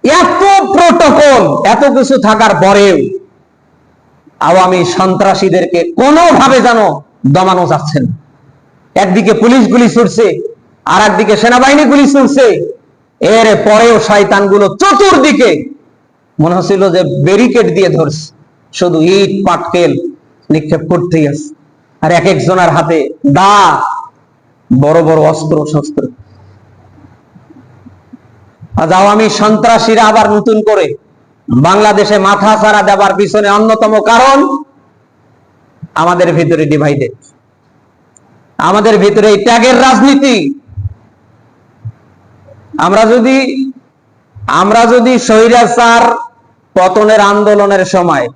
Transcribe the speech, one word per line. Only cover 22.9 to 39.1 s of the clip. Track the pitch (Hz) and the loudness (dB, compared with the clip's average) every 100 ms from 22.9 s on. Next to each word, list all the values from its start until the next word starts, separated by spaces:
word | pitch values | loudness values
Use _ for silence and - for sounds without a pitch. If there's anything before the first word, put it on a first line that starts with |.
| 165 135 - 143 139 | -2 -4 -4 -2 0
দা, | 196 208 185 147 - - - _ _ _ _ _ _ | 2 2 2 0 -6 -8 -14 _ _ _ _ _ _
বড় | 131 143 165 160 | -2 0 0 0
বড় | 160 151 | 0 0
অস্ত্র | 160 156 160 151 | -2 -4 -4 -2
শস্ত্র। | 151 302 294 - - - - - _ _ _ _ _ - _ _ - _ - - - - _ _ - _ _ _ _ - - | -6 -6 -8 -8 -14 -20 -20 -20 _ _ _ _ _ -20 _ _ -20 _ -20 -20 -20 -20 _ _ -20 _ _ _ _ -10 -4
আজ | 160 185 | 0 2
আওয়ামী | 202 208 220 - | 2 2 0 0
সন্ত্রাসীরা | 214 214 233 226 - 220 214 | -2 0 0 0 0 2 2
আবার | 220 208 214 | 2 0 0
নতুন | 226 214 214 | 0 -2 0
করে | 208 151 - _ _ _ _ - 120 156 | -2 -2 -8 _ _ _ _ -4 0 2
বাংলাদেশে | 196 214 208 202 208 190 | 2 2 2 0 0 0
মাথা | 202 202 214 | 0 0 0
চারা | 214 208 190 | 0 0 0
দেবার | 196 196 190 | 0 0 -2
পিছনে | 202 214 202 202 | -2 -2 0 0
অন্যতম | 220 220 214 214 208 | 0 0 0 0 0
কারণ | 233 262 277 285 285 - _ _ _ _ _ _ _ _ _ _ _ - 160 | 2 4 2 0 -4 -10 _ _ _ _ _ _ _ _ _ _ _ -10 -4
আমাদের | 165 175 170 151 | -2 0 0 0
ভিতরে | 170 160 151 | -2 -2 -2
ডিভাইডেড, | 151 151 135 123 - _ _ _ _ _ _ _ _ _ _ _ _ _ - | -2 -2 -2 -6 -10 _ _ _ _ _ _ _ _ _ _ _ _ _ -6
আমাদের | 160 202 214 208 | -2 0 2 2
ভিতরে | 196 | 2